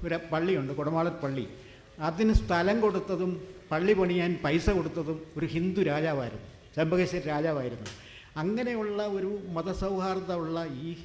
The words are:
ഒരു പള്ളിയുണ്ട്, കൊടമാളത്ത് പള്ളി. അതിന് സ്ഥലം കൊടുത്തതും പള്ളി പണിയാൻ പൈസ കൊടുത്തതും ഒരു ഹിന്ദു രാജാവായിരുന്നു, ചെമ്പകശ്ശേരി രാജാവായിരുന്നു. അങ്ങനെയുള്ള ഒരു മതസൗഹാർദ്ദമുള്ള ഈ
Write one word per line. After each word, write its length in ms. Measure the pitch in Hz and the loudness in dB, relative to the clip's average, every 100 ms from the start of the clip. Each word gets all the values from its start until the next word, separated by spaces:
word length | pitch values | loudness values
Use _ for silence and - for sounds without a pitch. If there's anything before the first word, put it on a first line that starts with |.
| 170 | -2
ഒരു 120 | 165 - | -4 -2
പള്ളിയുണ്ട്, 400 | 156 175 180 135 139 | 0 2 2 0 -2
കൊടമാളത്ത് 420 | 147 165 170 170 | 0 2 0 0
പള്ളി. 200 | 139 135 113 - - - - - 156 | -4 -4 -6 -10 -18 -20 -20 -6 -4
അതിന് 260 | 165 220 214 | 2 6 6
സ്ഥലം 360 | - 175 175 220 | 6 2 4 4
കൊടുത്തതും 480 | 214 190 185 185 180 175 - - - | 4 2 -2 -2 0 -2 -8 -16 -4
പള്ളി 240 | 156 185 208 | 0 4 4
പണിയാൻ 320 | 185 180 175 175 | 4 4 2 0
പൈസ 220 | 143 160 170 196 | 2 2 4 2
കൊടുത്തതും 420 | 160 175 151 160 - - | 0 -4 -4 -4 -6 -4
ഒരു 100 | 156 | -2
ഹിന്ദു 260 | 160 180 175 180 | 0 0 2 2
രാജാവായിരുന്നു, 580 | 147 160 143 120 110 - - - | 2 0 0 -2 -6 -14 -20 -12
ചെമ്പകശ്ശേരി 520 | - 160 180 180 180 147 | -2 2 4 2 0 -2
രാജാവായിരുന്നു. 540 | 147 160 151 123 117 104 - - - - 151 | 0 0 0 -2 -6 -10 -12 -18 -20 -14 -4
അങ്ങനെയുള്ള 580 | 165 220 247 240 208 202 208 196 | -2 0 -2 -2 -2 -2 -2 -2
ഒരു 140 | 190 202 185 165 | -2 -4 -4 -4
മതസൗഹാർദ്ദമുള്ള 1000 | 170 180 190 196 190 190 180 175 160 165 165 131 160 | -4 -2 0 0 0 -2 -2 -4 -2 -4 -4 -6 -8
ഈ 40 | 170 | -8